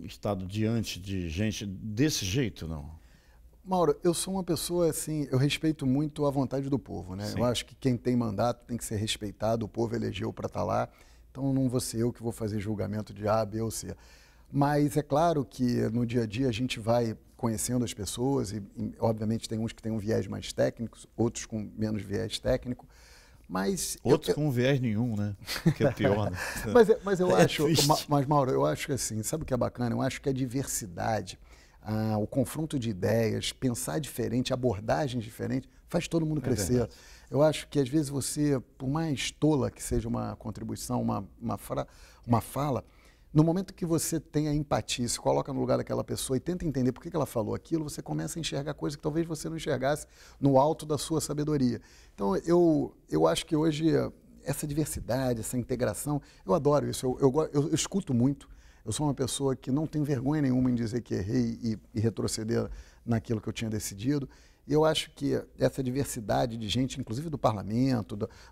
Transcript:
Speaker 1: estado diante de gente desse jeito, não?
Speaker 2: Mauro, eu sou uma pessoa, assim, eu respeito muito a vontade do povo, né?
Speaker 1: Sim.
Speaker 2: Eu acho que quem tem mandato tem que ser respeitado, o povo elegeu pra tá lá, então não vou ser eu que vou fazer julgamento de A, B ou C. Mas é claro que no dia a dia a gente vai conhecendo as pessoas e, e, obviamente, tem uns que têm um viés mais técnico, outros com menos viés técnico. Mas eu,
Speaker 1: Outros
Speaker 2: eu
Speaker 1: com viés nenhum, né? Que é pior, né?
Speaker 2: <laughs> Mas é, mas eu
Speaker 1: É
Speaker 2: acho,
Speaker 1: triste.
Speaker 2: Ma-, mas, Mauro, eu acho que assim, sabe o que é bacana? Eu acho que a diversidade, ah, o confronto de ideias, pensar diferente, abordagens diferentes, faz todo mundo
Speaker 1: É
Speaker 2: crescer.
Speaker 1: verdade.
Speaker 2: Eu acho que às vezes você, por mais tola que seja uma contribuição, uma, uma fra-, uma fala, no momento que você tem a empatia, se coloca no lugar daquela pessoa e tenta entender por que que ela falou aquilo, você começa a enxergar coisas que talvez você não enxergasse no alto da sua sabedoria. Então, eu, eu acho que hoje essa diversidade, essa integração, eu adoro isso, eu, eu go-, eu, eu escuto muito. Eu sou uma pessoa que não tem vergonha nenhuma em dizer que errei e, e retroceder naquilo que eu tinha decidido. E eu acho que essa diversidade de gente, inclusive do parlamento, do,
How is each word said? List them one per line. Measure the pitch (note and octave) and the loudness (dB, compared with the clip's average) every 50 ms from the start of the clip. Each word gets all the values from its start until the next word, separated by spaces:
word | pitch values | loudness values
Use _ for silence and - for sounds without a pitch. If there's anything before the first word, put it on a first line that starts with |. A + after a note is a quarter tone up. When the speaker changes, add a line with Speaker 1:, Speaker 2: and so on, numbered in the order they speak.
Speaker 1:
estado | - G2+ - - - G#2+ G2+ F#2 F#2+ | -14 -14 -12 -6 -2 -2 -2 -2 -4
diante | F2+ G2+ A2 A2 A2 A#2 A#2 G2+ - - F2+ | -4 -2 0 0 2 2 0 -2 -4 -6 -10
de | F#2 F#2+ G2 F#2 F2 E2 | -6 -6 -4 -4 -2 -2
gente | D#2 F2+ G#2+ A2 F#2+ - A2 | -2 0 0 0 -2 -4 -6
desse | G2+ F#2 G#2 - A2 G#2 A2 C#3+ D#3 D3 - G2+ | -8 -8 -8 -8 -6 0 2 2 2 2 0 -2
jeito, | F#2 F#2 C#3+ C3 G2 - - F2 | -2 0 0 0 -2 -4 -8 -8
não? | D#2 D#2+ D2 C#2+ D2+ D#2+ - - - - - _ - - - - - - - - | -8 -8 -8 -10 -12 -16 -18 -20 -20 -20 -20 _ -20 -20 -20 -20 -20 -20 -14 -6
Speaker 2:
Mauro, | F#3 F#3 F3+ E3+ D#3 G#3+ - - | -2 2 4 4 4 4 4 2
eu | F3+ | 2
sou | E3 - - F#3 F#3+ | 2 2 -2 -4 -4
uma | F#3+ F3 | -4 0
pessoa, | - E3 - - - F3 F3 E3+ D#3+ | 0 -2 -2 0 -2 0 2 2 2
assim, | D3 - - D#3 D#3 D3+ C#3+ - | 2 0 -4 -2 -2 -2 -2 2
eu | C3+ | 2
respeito | B2+ C#3 C#3+ - - - D#3 D3+ - C#3+ | 4 4 4 2 2 0 0 0 2 2
muito | C3 B2+ C#3 D3+ D3+ - - D3 | 2 2 2 2 0 -2 0 0
a | C#3+ | 0
vontade | C3 C#3+ C3 - C3 C#3 C#3 | 2 2 0 0 0 -2 -2
do | C#3 C#3+ A#2+ | 0 -2 -2
povo, | - - F#2 F#2 F2+ F#2 F#2 | -2 -4 -10 -8 -8 -6 -6
né? | G2 G#2 | -4 -4
Speaker 1:
Sim. | G#2 - | -4 0
Speaker 2:
Eu | G2 A#2 | 0 2
acho | B2 A#2 - - | 2 0 -2 -4
que | - - | -10 -10
quem | - - C3 B2 | -2 0 0 0
tem | A2+ - B2 B2 | 2 2 2 2
mandato | A#2+ A#2 A2 G2+ G2+ A2+ A#2+ A#2 - - | 2 2 0 0 2 2 2 0 -2 -6
tem | - A#2+ | -8 -8
que | A2 - | -6 -6
ser | - A2 | -4 -2
respeitado, | G#2 A2 G#2+ - - G#2+ G2+ F#2 - G#2+ A2 A2+ A2+ A2 | -2 0 -2 -2 -4 -4 -8 -6 -2 0 0 0 0 -2
o | G2 | -4
povo | - A2 A#2 G#2+ A#2 | -2 -2 -2 0 0
elegeu | A2+ A2 G#2+ G2+ F#2+ A2 A2 G#2 | -2 -2 -2 -4 -4 -4 -6 -4
pra | - - A2 | -4 -6 -6
tá | - G2+ F#2+ | -4 -2 -2
lá, | F#2+ G#2 A2+ A#2+ - - - - - - - - - | 0 0 0 -2 -4 -6 -20 -20 -20 -20 -20 -20 -16
então | - C3 C3+ C#3 C3+ | -8 -4 -2 0 2
não | C3+ C3+ B2 | 2 2 2
vou | B2 B2+ | 2 0
ser | - - - A2+ | -2 -2 -2 0
eu | A#2 A#2+ | -2 -2
que | A#2+ - A2+ | -2 -4 -6
vou | A#2 | -6
fazer | A2 - A2+ G#2 G#2 G#2+ | -6 -4 -4 -4 -2 -2
julgamento | F#2+ A2 G#2+ G2 G2+ G2 G#2 G#2+ G#2 - G2+ | -2 -4 -4 -4 -4 -4 -4 -6 -6 -8 -10
de | G2+ G#2 | -4 0
A, | G#2 G#2+ A2 A2+ | 2 2 2 2
B | G2+ G#2+ A2 | -2 -2 -4
ou | A2+ A2 | -4 -4
C. | G#2 - - F#2 E2+ - - - - - - - - - - - | -4 -6 -8 -10 -12 -12 -14 -20 -20 -20 -20 -20 -20 -20 -14 -4
Mas | - C#3 C#3+ C#3+ D3 D3 D3 C#3+ - | 0 0 2 2 2 2 2 2 0
é | D3+ D3 | -2 -2
claro | - C#3 D3 E3 E3+ E3 D3 B2 | 0 2 2 2 2 2 0 -2
que | - - - B2+ A#2+ A#2+ A#2 A#2 A2+ | -4 -2 -2 0 0 2 2 0 0
no | A2 A#2+ B2 | 0 0 -2
dia | A2+ A#2 B2 A2+ | 0 0 0 0
a | |
dia | G#2+ G2 B2 C#3 | 0 -2 0 0
a | B2+ | 0
gente | A2 A2 B2+ B2 - B2 | 0 0 -2 -4 -4 -4
vai | G2+ A2+ A#2 A#2+ A#2+ A2+ G#2+ - - - - | 0 2 2 2 2 0 -2 -6 -10 -20 -10
conhecendo | - - A#2 A2 G#2+ - - B2 B2 A#2+ | -4 -2 -2 -2 -2 -2 0 0 0 0
as | G#2+ - | -2 -4
pessoas | - G2 - - A#2 B2 C3+ C#3 C3 A#2 G2 G#2+ | -6 -6 -6 -4 -2 -2 0 0 0 -2 -2 -6
e, | G#2+ G2+ - - | -8 -8 -10 -8
e, | - G#2+ G#2+ - - | -6 -6 -6 -4 -2
obviamente, | A2+ A2+ A2+ G#2+ A2 G#2+ A2+ A2+ - - | 0 0 0 0 0 -2 -2 -2 -2 -4
tem | A2+ A2 | -4 -2
uns | A2+ A2 - | -2 -4 -6
que | - | -6
têm | - A2+ | -6 -4
um | A2 | -4
viés | A2 G2 G#2+ A2 A2 G2+ | -4 0 0 0 0 0
mais | G#2 G#2 G2+ F#2 - - | -2 -6 -8 -8 -8 -2
técnico, | - B2 C3 - - A#2 G#2+ - - - - - | 0 0 0 0 -4 -8 -10 -10 -14 -20 -12 -2
outros | - A2+ A#2+ - - - | 0 0 0 0 -4 -10
com | - A2+ G#2+ G#2 G2 - | -8 -6 -8 -8 -8 -6
menos | - A2 A2 A2 G#2 | -4 -4 -2 -2 -4
viés | G2 G2 G2 G2+ G2+ G#2 - - | -6 -4 -4 -4 -4 -4 -6 -4
técnico. | - A#2 B2+ B2+ - B2 B2 - - - - - - - - - - - - - - | 0 0 0 0 -2 -6 -8 -8 -10 -20 -20 -20 -20 -20 -20 -20 -20 -20 -20 -20 -12
Mas | - F3 F#3 G3 G3 G3 - - - - - - | -6 -4 -2 0 0 0 -2 -2 -6 -6 -2 4
eu, | A#2 | 4
Speaker 1:
Outros | D3 D#3+ - - | 4 4 4 0
Speaker 2:
eu | - | 0
Speaker 1:
com | C#3+ D3+ D3+ | 2 2 2
viés | B2 A#2+ A#2+ C3+ C#3+ B2+ | 2 2 4 4 4 2
nenhum, | B2+ A#2 G#2 G#2+ B2 B2 A2 | 2 0 0 0 0 0 0
né? | G#2 G#2 G#2 G2 - - - - - - E3 - | -2 -2 -2 -4 -6 -8 -8 -6 2 2 2 2
Que | - - | 4 2
é | C3+ | 2
pior, | A2+ - A2 G2 G2+ G#2+ G#2 G#2 | 2 2 2 2 4 4 2 -2
né? | F2+ F2+ - - - | -2 -4 -6 -6 -6
Speaker 2:
<laughs> | - - A2 D3+ | -6 -2 4 8
Mas | B3 A3 F#3 | 8 8 8
é, | A3+ - - | 6 2 2
mas | G3 G3+ E3+ | -2 0 2
eu | F3+ F3+ F3+ | 2 4 6
Speaker 1:
É | F#3 E3+ | 6 6
Speaker 2:
acho, | - - - D3+ | 4 4 2 2
Speaker 1:
triste. | D3+ E3 - C#3+ | 4 4 4 6
Speaker 2:
Ma-, | D3 D3+ - - | 4 4 2 2
mas, | - D3 C#3+ C3+ | 0 2 2 2
Mauro, | C#3 D3+ C#3+ C3+ B2+ | 4 4 4 4 4
eu | C3+ C3+ C#3 | 2 2 2
acho | D3+ D3+ - - | 2 0 -2 -4
que | - C#3 | -4 -4
assim, | A#2 - - A2 G#2+ | -2 -2 -4 -4 -4
sabe | G#2+ - - D#3+ D3 | -4 -4 -4 -4 -4
o | |
que | - C3 | -2 0
é | |
bacana? | A#2+ A#2 A2 - - A#2+ A#2 A2+ | 0 0 -2 -2 -2 -4 -2 0
Eu | A#2+ | 0
acho | B2+ C3 - - | -2 -2 -2 -2
que | - C#3+ | -2 -2
a | C3+ | 0
diversidade, | B2+ C3+ A#2+ A2+ C#3 B2+ - - - A#2+ - - G2+ G#2 A2+ A2 G2+ F#2+ F#2 - - - - - - - - - - | 0 -2 -2 -2 -4 -4 -4 -6 -6 -6 -8 -6 -4 -2 0 0 -2 -2 -6 -12 -16 -18 -20 -20 -20 -20 -20 -20 -12
ah, | - G#2 A2 G#2+ A2 A2 G#2+ | -6 -4 -2 0 0 0 0
o | G#2+ G#2+ | 0 0
confronto | - - C#3 A#2 - - C#3+ D#3+ D#3 - C3+ | 0 0 0 0 0 -2 -6 -6 -4 -4 -2
de | A2 A#2 | -2 -2
ideias, | G2+ F2+ G2 G#2 G#2+ A#2 A2+ A2 G#2+ G#2+ - - | -4 0 0 2 2 4 2 2 0 -2 -4 -4
pensar | - - - B2+ A#2+ - - C#3+ D3+ D#3+ | -6 -2 -2 -2 -2 -2 -4 -4 -4 -4
diferente, | C#3 - - - A2+ G#2+ A2+ B2+ B2 - C3 | -6 -6 -6 -4 -4 -2 0 -2 0 0 -2
abordagens | B2 B2+ B2 F#2+ F#2+ G#2+ A#2 C3+ D#3 D#3 B2+ B2 B2 G#2 | 0 0 0 0 0 -2 -2 0 0 0 -2 -2 -4 -6
diferentes, | A2+ - - A2 G#2+ B2 C3+ - - - - - | -6 -8 -8 -6 -4 -4 -4 -6 -8 -20 -20 -12
faz | - - F3 - | -4 -2 -2 -2
todo | - - E3 D#3+ | 0 0 0 0
mundo | D#3 D#3 D3+ | 0 -2 -2
Speaker 1:
É | |
Speaker 2:
crescer. | - B2 B2 G#2 F#2+ D#2+ B2 | 0 0 0 0 2 2 2
Speaker 1:
verdade. | B2 A#2 - - - - - - - - - | 2 2 0 -6 -16 -20 -20 -20 -20 -12 -2
Speaker 2:
Eu | - C3 D3+ | 2 4 4
acho | D#3 C#3+ - - | 4 4 0 -6
que | - - D3 | -2 0 0
às | C#3 A#2+ | 0 2
vezes | C#3 D#3+ D3 C3+ | 2 0 0 0
você, | C#3+ C3+ - - - D3+ D3 D3 C#3 B2 - - - | -2 -4 -4 -4 -2 0 2 2 2 0 -2 -8 -12
por | - C3+ C3 | -6 -4 -2
mais | C#3+ D#3+ E3 D#3+ C#3 A#2 - - | -2 0 0 -2 -2 -2 -4 -6
tola | - - D3+ D#3 D#3 C3+ A2+ A2 | -2 2 2 4 4 4 2 0
que | - - - | -4 -6 -6
seja | - B2 A#2 G#2+ | -2 -2 0 0
uma | A#2 A#2 A#2 A2+ A2 G#2 | 0 -2 -2 -4 -6 -8
contribuição, | - - A2+ G2+ - A2+ A2+ A2 - - - B2 A#2+ | -8 -10 -10 -10 -8 -8 -8 -8 -8 -4 -4 -2 0
uma, | A#2 A2+ A2+ A2 G2 - - - | 0 0 -2 -2 -6 -10 -14 -8
uma | A2+ A2+ A2 | -4 -4 -4
fra-, | - - - C3+ C#3 - - - - - - - - - | -4 -4 -6 -4 -4 -6 -6 -10 -20 -20 -20 -20 -10 0
uma | A#2 A#2 A2 | 2 2 2
fala, | - - - C3 C#3+ D3+ B2+ A2 - - - - - - - _ - - - | 2 -2 -4 -2 -2 0 -2 -2 -4 -8 -20 -20 -20 -20 -20 _ -8 2 4
no | D3+ D#3 | 6 6
momento | E3 E3 G3 F#3+ - - | 6 4 0 -2 -6 -8
que | - F#3 | -6 -2
você | D#3+ E3 D#3 - - E3 D#3 | 0 0 0 0 0 -2 -4
tem | - - - D3+ D3+ | -4 -2 -2 -2 0
a | D3+ D3 | 0 0
empatia, | D3+ D3 - C#3+ B2 - - - - A#2+ A#2+ | 0 0 0 0 -2 0 -2 -2 -2 -2 -2
se | - - | -2 0
coloca | - C3+ C3+ C#3+ D3 - | 0 2 2 2 0 -2
no | C3+ C3 | -2 -2
lugar | B2+ B2 B2+ | 0 2 2
daquela | B2 A#2 - A#2 A#2+ A2+ | 0 0 -2 -2 -4 -2
pessoa | - A#2 - - - C3 | -4 -4 -6 -2 -2 -2
e | B2+ | -2
tenta | - - F3+ F3 F3 | -2 -2 -4 -2 -2
entender | D#3+ B2+ C3+ B2 B2+ | -2 0 2 2 2
por | B2+ - | 0 -2
que | - E3+ | -8 -4
que | F3+ | -2
ela | E3 C3+ | -2 -2
falou | - - A#2+ G#2+ G#2+ G#2+ | 0 -2 -2 -2 -2 -2
aquilo, | - - - E3 D#3+ D3+ | -4 -4 -2 -2 -2 -2
você | D3 - - | -4 -8 -10
começa | D3 - D3+ D3+ D#3+ D#3 - | -8 -6 -4 -4 -4 -4 -6
a | E3+ | -6
enxergar | D3+ - D#3 C#3+ C#3+ D3+ D3 | -6 -4 -4 -4 -4 -4 -6
coisas | - D#3+ D#3+ C#3+ | -4 -4 -6 -6
que | - | -4
talvez | - D#3 C#3+ E3 E3 | -4 -2 0 0 -2
você | E3+ D#3+ D3 - D#3+ | -2 -4 -6 -6 -8
não | E3 | -6
enxergasse | D#3+ - D#3+ C#3 B2 C3 C3+ D3+ D3+ - - - - - - - - | -6 -2 -2 -2 0 2 0 0 -2 -4 -14 -20 -20 -20 -18 -6 2
no | C3 C#3 C3+ C3 | 4 6 8 8
alto | C#3 D#3 D#3+ - D#3 | 8 6 2 0 -2
da | D3+ D3+ C3 | -2 -2 -2
sua | - - E3 D3+ | 0 0 -2 -2
sabedoria. | - - D3 D3 D3 D3+ D3+ C#3+ C3 B2 - - - - - - - - - | 0 -2 -2 -2 0 0 2 4 4 2 2 0 -8 -14 -20 -20 -20 -18 -8
Então, | - G3+ G3 F#3+ E3 - | -2 0 0 0 0 2
eu, | E3 E3+ F3+ F3 E3 D#3 C#3+ C3 - - - _ - | 4 6 6 8 6 6 4 2 -2 -6 -14 _ -2
eu | D3+ D#3 D#3+ | 2 4 6
acho | E3 E3+ - - | 6 4 2 -2
que | - F3 | 0 0
hoje | D3+ D#3+ E3 D3 D3 D#3+ D#3+ D3 C3+ A#2+ A#2 - - - - - - - | 2 2 2 2 4 2 4 4 4 2 0 -6 -12 -20 -20 -20 -12 -6
essa | - C#3+ - - | -6 -4 -4 -4
diversidade, | D3+ C#3+ D#3+ C#3+ - - B2 - - A#2 C3 C3+ B2+ B2 A2 | -4 -2 -2 -2 -2 -2 -6 -4 -2 -2 0 0 0 0 -2
essa | G#2+ - - | -4 -4 -4
integração, | B2+ A2 - B2+ A2+ B2 A2+ G2+ - - D3 D3 C#3 - - - - - | -4 -2 -2 -2 0 0 -2 -2 -2 -4 -2 -2 -2 -4 -8 -20 -10 0
eu | F#3+ F#3 | 0 2
adoro | E3 C3 C#3+ D3 C#3 B2 | 4 4 4 4 4 2
isso, | A#2+ B2 - - | 0 -4 -2 -2
eu, | B2+ B2 - | -2 0 4
eu | C#3 C3+ | 4 4
go-, | B2 D3+ D#3 - | 4 4 0 2
eu, | - C#3+ C#3 D#3+ | 2 0 2 2
eu | D#3+ | 0
escuto | D3+ - - - G3+ - - C3 | 0 -2 0 -2 -2 0 2 2
muito. | A#2 A#2+ C#3 C#3 - - - - - - - - _ - | 4 4 4 2 0 -8 -20 -20 -20 -20 -20 -20 _ -8
Eu | G#2+ | -6
sou | G#2+ - D3+ | -4 -2 0
uma | D3 B2+ | 0 0
pessoa | - C3 A2 - - C#3 C3+ C3 | 0 -2 -2 -2 0 0 0 0
que | B2+ - C#3+ | -2 -2 -2
não | B2+ D3+ D#3+ | -2 0 0
tem | D3 - D3+ D3 | -2 -2 -2 0
vergonha | C#3 D3 A#2 B2+ C3+ D#3 D#3 C#3+ | 0 0 0 0 0 2 2 2
nenhuma | C3 B2 B2+ B2+ B2+ | 2 4 4 4 2
em | B2 | 2
dizer | A#2 A#2 G#2+ A#2+ A#2 | 2 0 -2 -2 -4
que | - - A2+ | -4 -2 -2
errei | A2 F#2 G2+ B2 B2+ A#2+ A#2 A#2 - A#2+ | -2 0 0 2 2 2 0 -2 -4 -4
e, | A2+ A2 F#2 - - - | -4 -4 -4 -6 -6 -2
e | A2+ | 0
retroceder | G#2+ A2+ G2 - A#2 G#2+ - A2+ G#2+ A2 A#2 A#2 A2 G2 - - - - - - - | 0 2 0 0 -4 -2 -2 -4 -2 0 0 0 0 -2 -8 -12 -16 -20 -20 -10 -2
naquilo | A#2 A#2 A2+ - - A#2 G#2 | 0 0 0 0 -2 -4 -2
que | - - | -2 -6
eu | G2+ | -6
tinha | - A#2 A2 | -4 -4 -4
decidido. | G#2+ G#2 - - G2+ G2 G#2+ C3+ D3 C#3+ C3 C3 - - - - _ _ - | -4 -4 -6 -6 -8 -4 -2 0 0 0 -2 -6 -12 -20 -20 -20 _ _ -4
E | - C#3+ | 0 2
eu | D3+ D#3+ | 4 4
acho | D#3 D#3+ D3+ - - | 4 2 0 -4 -6
que | - - C#3 C#3 C3 A2+ - - - | -8 -6 -2 -2 -2 -2 -4 -6 -4
essa | - C3 C3 - - | 0 0 0 0 0
diversidade | C3+ B2 B2 C#3+ C3 - - B2 G#2 G2+ A#2+ C3+ C3+ A#2+ A2+ | -4 -2 0 -2 -2 -2 -4 -8 -2 0 0 0 0 0 -2
de | A#2 A2 G2+ | -4 -4 -2
gente, | F2+ A#2+ C3+ - - C#3+ | 0 0 0 -2 -2 -6
inclusive | - - A2 C3 D#3+ E3+ | -6 -6 -6 -6 -4 -6
do | C#3+ - | -6 0
parlamento, | - B2+ G#2+ G2 F#2 F#2+ A2 A#2+ C3 C3+ B2+ A2+ G2 - A2 | 2 2 2 0 -4 -2 0 2 2 2 2 0 -2 -4 -6
do, | G2+ G#2+ - - - - - | -6 -6 -6 -8 -16 -20 -14